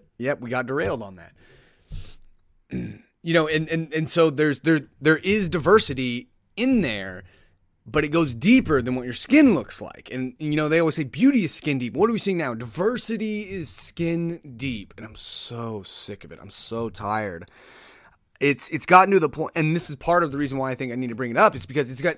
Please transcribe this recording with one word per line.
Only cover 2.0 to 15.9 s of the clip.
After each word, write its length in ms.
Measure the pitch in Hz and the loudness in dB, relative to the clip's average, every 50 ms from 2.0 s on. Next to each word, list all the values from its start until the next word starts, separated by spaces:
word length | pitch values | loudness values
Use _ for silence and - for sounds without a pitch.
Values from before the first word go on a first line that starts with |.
| - - - - - - _ _ _ _ _ _ _ _ | -12 -12 -16 -20 -20 -20 _ _ _ _ _ _ _ _
<clears throat> 280 | - 123 117 110 - - _ _ _ _ - | -8 -8 -8 -8 -12 -16 _ _ _ _ -4
You 80 | 165 165 | 0 2
know, 140 | 170 156 156 | 2 2 2
and, 220 | 160 156 160 151 | 0 -2 -2 -2
and, 240 | 165 165 165 143 151 | -2 -4 -4 -4 -4
and 180 | 160 160 135 | -4 -4 0
so 180 | - 170 165 160 | 2 4 4 4
there's, 300 | 139 131 156 151 139 - | 4 2 0 0 0 0
there, 220 | - 160 165 151 135 - _ _ | 2 2 2 2 0 -4 _ _
there 200 | 131 151 156 147 | 2 4 4 4
is 280 | - 185 208 214 196 165 | 2 0 0 2 0 0
diversity 800 | 147 170 135 165 202 220 - - 139 127 127 123 120 123 - - _ _ _ _ _ - | -2 0 4 6 6 6 6 2 -2 -4 -2 -2 -4 -4 -6 -10 _ _ _ _ _ -2
in 240 | 233 262 262 226 | 0 2 4 2
there, 420 | 175 123 107 101 95 95 92 92 95 - _ _ _ _ _ _ _ _ _ _ _ | 2 0 -2 -4 -6 -8 -10 -12 -14 -18 _ _ _ _ _ _ _ _ _ _ _
but 180 | 110 110 151 156 | -2 -2 0 0
it 60 | 151 | 2
goes 240 | 147 165 165 139 120 | 2 2 2 0 -2
deeper 480 | 113 123 202 247 262 - - 151 127 | 0 4 6 6 6 6 4 2 0
than 140 | 117 127 127 | 2 0 -4
what 100 | 127 120 | -4 -4
your 80 | 127 117 | -6 -8
skin 420 | - - - 262 311 302 262 202 | -8 -2 4 6 8 8 8 6
looks 260 | 139 104 - - - | 4 0 -4 -8 -10
like. 280 | - - - - - - | -10 -12 -16 -18 -16 -12
And, 220 | - 127 131 131 127 _ | -8 -8 -8 -8 -8 _
you 180 | 156 151 147 151 | -4 -2 0 0
know, 100 | 156 147 | 2 2
they 120 | 156 165 | 4 4
always 160 | 165 160 151 | 4 2 2
say 100 | 165 151 | 0 -4
beauty 400 | 120 - 139 226 277 285 240 185 | -6 0 4 4 6 6 6 2
is 80 | 143 - | 2 -2
skin 240 | - - 151 143 131 | -2 -2 -2 -2 0
deep. 160 | 123 117 101 | -2 -4 0
What 160 | 139 202 233 | 0 2 2
are 20 | |
we 80 | 233 196 | 2 0
seeing 180 | - 196 190 170 | -2 -2 -2 -2
now? 160 | 156 131 117 | -2 -4 -6
Diversity 920 | 113 123 117 104 151 185 220 254 214 - - 233 202 220 220 214 208 214 | -6 -8 -10 -6 -2 0 0 0 -2 -4 -4 -4 -4 -4 -4 -4 -4 -6
is 260 | 185 196 190 156 - | -8 -8 -10 -8 -8
skin 720 | - - - - - - 170 165 170 170 170 165 170 165 - 147 123 110 | -8 -8 -8 -8 -6 -4 -2 -2 0 -2 -2 -4 -6 -8 -12 -18 -12 -8
deep. 360 | 131 135 120 104 92 - - - | -6 -6 -6 -6 -10 -14 -16 -18
And 80 | 95 | -18
I'm 100 | 107 104 | -16 -14
so 680 | - - - - - - - 120 117 117 113 110 104 95 | -14 -12 -10 -10 -10 -10 -10 -10 -8 -8 -8 -8 -10 -10
sick 420 | - | -12